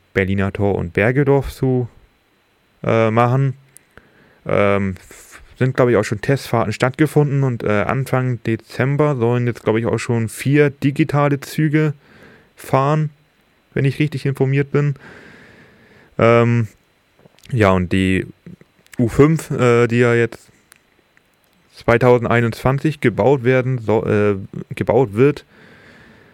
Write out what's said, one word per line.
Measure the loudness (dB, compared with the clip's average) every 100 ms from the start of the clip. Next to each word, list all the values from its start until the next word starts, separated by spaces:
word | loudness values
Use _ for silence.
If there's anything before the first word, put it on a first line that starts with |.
| _
Berliner | -4 -2 0 -2
Tor | -2 -2 -2
und | -2
Bergedorf | 0 0 2 2 0 -2
zu, | -4 -2 -2 -4 _ _ _ _ _ _ _ _ _
äh, | -2 0 2
machen. | 2 2 2 0 -4 _ _ _ _ -20 _ _ _ -4
Ähm, | 0 2 0 -2 -8
f-, | -16 -20 -20 -20 -14 -4
sind, | -2 2
glaub | 2
ich, | 2
auch |
schon | 0 -4
Testfahrten | -2 -4 -2 -2 -2
stattgefunden | -2 -2 0 0 0 0 0
und, | -2 -2
äh, | -2 -2
Anfang | -2 -4 -2 -2 -2 -4
Dezember | -4 -6 -6 -4 -2 0 0 0
sollen | 0 0 -2
jetzt, | -4
glaub | -2 -2
ich, | 0
auch | -2
schon | -2 -2 -4
vier | -6 0 2 2
digitale | 0 -2 0 -2 0 0 -2
Züge | -6 -2 0 0 0 -4 _ -20 -20 -20 _ -20
fahren, | -2 0 2 0 -2 -8 _ _ _ _ _ -4
wenn | -2
ich | 0
richtig | -4 -4 -4
informiert | -2 0 0 0
bin. | -2 -2 -4 -10 -20 -20 -20 -20 -20 -20 _ _ -20 _ 0
Ähm, | 2 4 4 2 -2 _ _ _ _ _ _ _ -6
ja, | 2 4
und | 4 0
die | 0 0 0 -4 -12 -20 -20 _ _ _ -4
U | 0
fünf, | 4 4 2 -2
äh, | 0 2 4 2
die | 2
ja | 2 2
jetzt | 0 -4 _ _ _ _ _ _ _ _ _ _ _ _ _ -6
zweitausendeinundzwanzig | 0 2 4 4 2 0 0 -2 -2 -2 -2 -2
gebaut | -2 2 2 2
werden, | 2 0 0 -4
so, | -2 -2 0
äh, | 0 0 -2 -6 -14 -10
gebaut | -6 0 0 0
wird, | 0 0 -2 -12 -20 -20 -20 -20 -20 -20 -20 -20